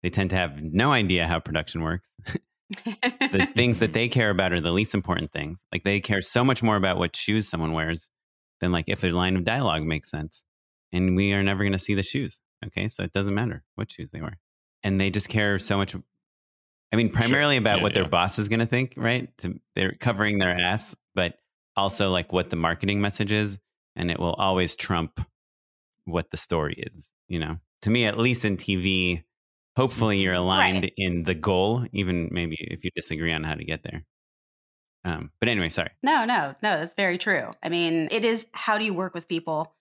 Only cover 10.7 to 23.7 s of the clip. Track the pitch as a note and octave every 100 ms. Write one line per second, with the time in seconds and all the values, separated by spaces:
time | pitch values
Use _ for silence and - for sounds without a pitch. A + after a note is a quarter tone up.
10.7 | _ _ F2+ F#2 F#2 G2 G2 G2 G2 G2+
11.7 | F#2+ - G2+ F#2+ C3+ C3 - _ _ -
12.7 | F#2+ G2+ - F#2+ G2 G2 G2+ A#2+ - _
13.7 | - A2 - - D#2 D#2+ F2 _ _ _
14.7 | _ G2+ G2 G2 G2+ - A2 G#2 G2 -
15.7 | G2+ G2 F#2 - _ _ _ _ _ _
16.7 | _ _ A2 A#2+ - A#2 C#3 D3 C3+ A2
17.7 | G2+ G2 G2+ F2 E2+ F#2 - G#2 A2+ A2+
18.7 | B2 C3 - A#2 B2 - - F2 - _
19.7 | - F#2+ - B2 G2+ G#2+ G2+ F#2 F2+ F2+
20.7 | G#2+ - - _ - F2 - _ _ _
21.7 | - G2 - G2 F2+ E2 F#2 E2+ E2 E2
22.7 | E2+ G2 G2+ G2+ - G#2 G#2+ G#2 G2+ _